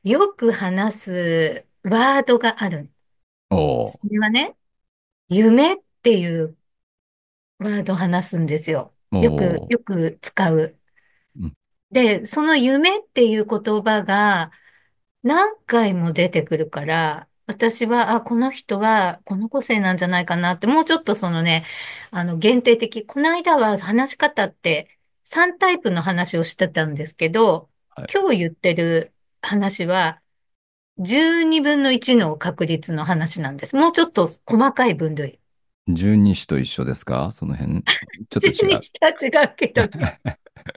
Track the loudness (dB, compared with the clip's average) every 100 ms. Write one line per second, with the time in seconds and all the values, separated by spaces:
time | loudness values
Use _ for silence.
0 | 0 2 2 2 0 0 -2 -2 -2 -4
1 | -8 -4 -2 0 0 -4 -14 _ -2 2
2 | 2 2 2 2 2 -2 -6 -6 -10 _
3 | _ _ _ _ _ 0 2 0 -4 -6
4 | -6 -2 0 0 -2 -8 _ _ _ _
5 | _ _ _ 4 6 6 4 2 -8 _
6 | 2 2 0 -4 -4 -8 _ _ _ _
7 | _ _ _ _ _ _ -4 -4 -2 -2
8 | 0 0 -2 -2 -2 -2 -2 -4 -6 _
9 | _ 2 2 2 0 -2 -2 -4 -2 -4
10 | -4 -4 -6 -2 2 2 0 -6 _ _
11 | _ _ _ -12 -12 -12 _ _ _ 2
12 | 2 2 -2 -2 2 2 4 4 2 0
13 | -4 2 2 2 -2 -4 -2 0 2 0
14 | 0 2 2 2 -2 -10 _ _ _ _
15 | _ _ 0 2 2 -2 -2 0 2 0
16 | -2 0 0 0 -2 -4 -4 -6 -4 -2
17 | -2 -4 -12 _ -14 -2 -2 0 -2 0
18 | 2 0 -2 -2 -2 -4 -6 -2 2 2
19 | 0 -4 -8 -6 -4 -6 -2 0 0 0
20 | 0 -2 -2 -2 -2 0 2 2 2 -2
21 | -2 -4 -2 -2 0 0 -2 -12 -16 -16
22 | -12 -6 -6 0 2 4 4 2 2 -6
23 | -8 -2 0 0 2 2 2 0 0 0
24 | -2 -2 -2 0 -4 -4 -4 -2 -4 _
25 | _ _ -8 0 0 2 0 2 0 -2
26 | 0 -2 -2 -2 -4 -2 -2 0 -2 -4
27 | -10 -4 -2 4 4 2 -4 _ _ -16
28 | -4 -2 2 2 0 -2 -2 0 0 0
29 | -2 _ _ _ -4 -2 -2 -2 -2 0
30 | 0 -4 _ _ _ _ _ _ _ -10
31 | -2 2 2 2 2 2 2 0 2 0
32 | 2 2 2 -2 -8 -4 -4 -4 -4 -6
33 | -2 -2 -2 -4 -8 -8 -4 2 2 2
34 | 0 2 0 -2 -2 2 2 2 0 0
35 | -4 -4 -8 -12 _ _ _ _ -4 0
36 | 4 6 4 2 -2 -4 -2 -4 -6 -6
37 | -4 -4 -4 -6 -8 -6 -4 -4 -2 -2
38 | -4 -18 -8 0 0 2 0 0 -4 0
39 | 0 0 0 2 0 0 -2 0 -2 -2
40 | -6 -6 -10 -12 _ -20 -20